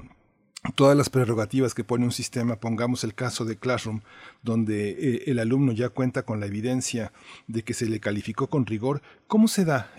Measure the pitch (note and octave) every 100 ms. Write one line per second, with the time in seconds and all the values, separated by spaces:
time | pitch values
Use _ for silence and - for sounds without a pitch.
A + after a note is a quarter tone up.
0 | - _ _ _ _ - - - C#3 C#3+
1 | B2 C3 A#2 A2 G#2 C3 B2 - A2 A#2+
2 | B2 B2+ A#2+ B2 A#2 A2+ A#2 A2+ A#2+ A#2
3 | A2+ - B2 - A2+ G#2+ C3 A#2+ A2+ G#2+
4 | - - - - A#2 A2+ G#2+ G#2 G#2 -
5 | C#3+ A#2 - A#2+ A2+ C3+ C#3 A2 B2 -
6 | B2+ C3 B2 G#2+ G2+ G#2 A#2+ B2+ B2 A#2+
7 | G2+ - - - - A2+ - A2 A2 A2
8 | G#2 G2+ G#2+ - C3+ D3+ G#2+ G#2+ B2 C#3+
9 | - - - G#3+ A3 - E3 C3 -